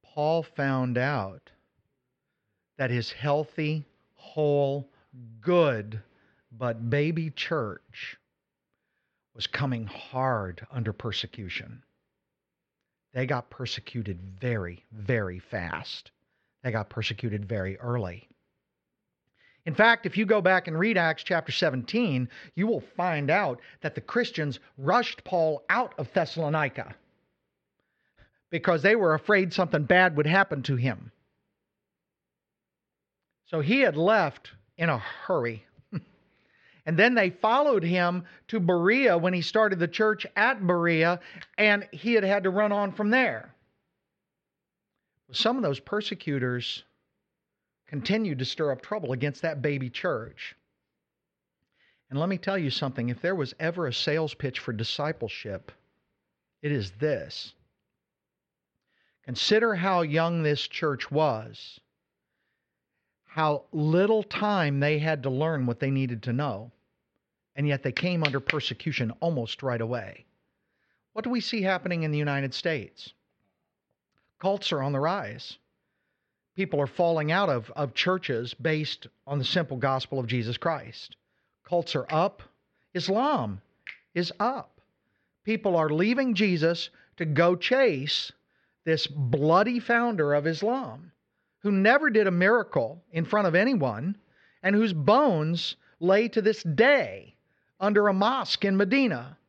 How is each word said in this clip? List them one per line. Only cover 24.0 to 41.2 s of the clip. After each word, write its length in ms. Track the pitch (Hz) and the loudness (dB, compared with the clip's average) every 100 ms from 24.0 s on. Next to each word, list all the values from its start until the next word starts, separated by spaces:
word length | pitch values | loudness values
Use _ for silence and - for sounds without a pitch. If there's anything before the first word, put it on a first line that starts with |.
Christians 600 | - 233 240 - 151 123 _ - | -4 -2 -2 -2 -4 -6 _ -6
rushed 460 | 135 220 233 - | 0 2 0 -8
Paul 400 | - 180 160 143 - | -4 0 0 0 -2
out 240 | 196 240 - | -2 -2 -6
of 140 | 135 | -2
Thessalonica 840 | 190 160 160 151 156 143 - 107 - _ _ _ _ _ _ _ _ _ _ _ _ _ _ _ | -2 -2 -2 -2 0 -2 -4 -12 -16 _ _ _ _ _ _ _ _ _ _ _ _ _ _ _
because 320 | 170 - 165 | -2 0 4
they 120 | 170 | 4
were 200 | 226 180 | 4 4
afraid 380 | 156 - 208 185 | 2 4 4 4
something 300 | 180 170 151 | 0 0 0
bad 340 | 139 180 185 147 | 4 6 6 4
would 100 | 151 | 2
happen 360 | 190 196 139 | 4 2 -2
to 140 | 127 131 | -2 0
him. 340 | 127 110 113 _ _ _ _ _ _ _ _ _ _ _ _ _ _ _ _ _ _ _ _ _ _ _ _ | 0 -4 -12 _ _ _ _ _ _ _ _ _ _ _ _ _ _ _ _ _ _ _ _ _ _ _ _
So 140 | 165 | -2
he 200 | 143 262 | 2 4
had 160 | 240 147 | 4 4
left 560 | 175 214 156 - - - _ - | 4 4 2 -4 -20 -20 _ -4
in 100 | 165 | 0
a 100 | 127 | 0
hurry. 680 | 101 - - 175 117 107 _ _ _ | -4 -12 -2 0 0 -6 _ _ _
<laughs> 80 | 190 - _ _ _ _ _ _ _ - | -10 -10 _ _ _ _ _ _ _ -2
And 120 | 165 | 4
then 160 | 226 | 6
they 160 | 240 185 | 6 2
followed 520 | 180 220 247 294 220 | 2 2 4 4 2
him 420 | 170 180 175 180 175 - - | 2 2 2 0 -8 -20 -6
to 120 | - | 0
Berea 560 | 175 175 180 247 262 170 | 2 4 4 4 4 4
when 160 | 175 | 2
he 80 | 180 | 0
started 380 | 160 220 214 185 | 0 2 2 2
the 100 | 170 | -2
church 380 | - 214 208 - - | 2 0 0 -4 2
at 300 | 226 233 180 | 2 2 0
Berea, 520 | 175 170 160 165 175 | 2 2 2 2 0